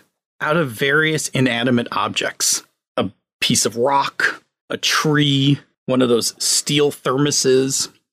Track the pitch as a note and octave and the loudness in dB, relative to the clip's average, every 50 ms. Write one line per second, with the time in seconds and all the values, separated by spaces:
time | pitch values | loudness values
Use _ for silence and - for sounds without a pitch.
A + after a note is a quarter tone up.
0 | _ _ _ _ _ _ _ - C3+ D3+ D#3 F3 D#3+ B2+ A2 G#2 C#3+ C#3 C#3+ D#3 | _ _ _ _ _ _ _ -6 -4 -2 0 0 0 -2 -2 -2 0 2 2 2
1 | D#3 D#3 D#3 - - - - C3+ B2+ B2 A#2 A#2 A#2+ C3 A#2+ A#2 - - - - | 2 2 0 -2 -4 -2 0 0 2 2 0 0 0 2 2 0 0 -2 -4 -4
2 | G2+ G#2+ F#2+ - - - - - - - - - - _ _ _ _ _ - B2 | -4 -2 -2 -4 -4 -6 -4 -4 -2 -2 -2 -2 -6 _ _ _ _ _ -4 -4
3 | A2 F#2+ - _ _ _ _ - - - B2+ - - A#2+ G#2+ A2+ A#2+ C#3 C#3 C#3 | -4 -4 -6 _ _ _ _ -4 -2 0 0 0 0 -2 -2 0 0 2 2 0
4 | C#3 - - - - - - - _ _ _ _ _ - - - - - - - | 0 -2 -2 -2 -2 -2 -2 -6 _ _ _ _ _ -10 -8 -4 -4 -2 0 0
5 | - D#3 D3 D3 D3 C#3+ C#3 C3+ C3+ C#3+ C#3+ - - _ _ _ _ - B2+ B2+ | 2 2 2 2 2 2 2 2 2 2 2 0 -2 _ _ _ _ -2 0 2
6 | B2+ A#2+ A#2+ A2+ - - - - - - - - - - D3 D3 C#3+ C#3+ - - | 2 2 2 2 0 -2 -6 -4 -4 -2 -2 -2 -2 0 2 2 2 2 0 -2
7 | - D3 B2+ C#3 D3 C#3+ C#3+ - - C3+ C3 C3 C3+ C3+ C3+ - - - _ _ | -4 -2 0 0 0 0 0 0 2 2 2 2 2 -2 -4 -4 -6 -8 _ _
8 | _ _ | _ _